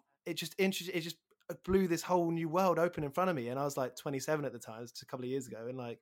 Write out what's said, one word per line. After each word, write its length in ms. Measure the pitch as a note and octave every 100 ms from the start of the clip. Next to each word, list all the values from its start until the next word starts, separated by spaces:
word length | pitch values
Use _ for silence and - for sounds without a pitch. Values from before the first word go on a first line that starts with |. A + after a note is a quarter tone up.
| - _ -
it 100 | B2
just 200 | D#3+ -
intro-, 280 | F#3+ F#3+ F3+
it 80 | F3+
just 160 | E3 - _ _ - E3+ -
blew 220 | F#3+ F#3
this 160 | E3
whole 280 | - F3+ E3+
new 180 | E3 E3
world 300 | E3+ F#3+ D#3+
open 240 | F3 E3+
in 80 | D3
front 180 | C#3 F#3
of 60 | D#3+
me. 140 | A#2
And 100 | B2+
I 60 | C#3+
was, 120 | C#3
like, 180 | B2+ -
twenty-seven 480 | D#3 C#3 C#3+ D#3 C#3
at 80 |
the 60 | A#2
time, 200 | - A2+
it 40 |
was 180 | A#2+ -
a 40 | -
couple 200 | C3+ B2+
of 60 |
years 160 | C3+ A#2+
ago, 200 | A2 A#2
and, 80 | C3
like, 220 | A#2+ A#2